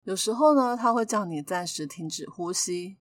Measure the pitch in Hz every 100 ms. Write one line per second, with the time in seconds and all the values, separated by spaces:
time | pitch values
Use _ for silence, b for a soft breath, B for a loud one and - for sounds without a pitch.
0 | - 190 - 233 302 277 247 240 233 233
1 | 220 214 180 156 143 180 175 - 147 -
2 | 160 156 - - 175 180 - 175 180 196